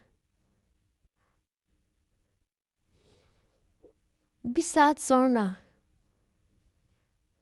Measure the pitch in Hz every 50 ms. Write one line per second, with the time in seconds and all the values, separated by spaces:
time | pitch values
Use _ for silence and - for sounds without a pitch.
0 | - _ _ _ _ _ _ _ _ _ _ _ _ _ _ _ _ _ _ _
1 | _ _ _ _ _ _ _ _ _ _ _ _ _ _ _ _ _ _ _ _
2 | _ _ _ _ _ _ _ _ _ _ _ _ _ _ _ _ _ _ _ _
3 | _ _ _ _ _ _ _ _ _ _ _ _ _ _ _ _ _ - _ _
4 | _ _ _ _ _ _ _ _ - 240 247 330 320 - - 320 294 294 302 -
5 | - - 262 254 254 262 247 233 208 190 190 - - _ _ _ _ _ _ _
6 | _ _ _ _ _ _ _ _ _ _ _ _ _ _ _ _ _ _ _ _
7 | _ _ _ _ _ _ _ _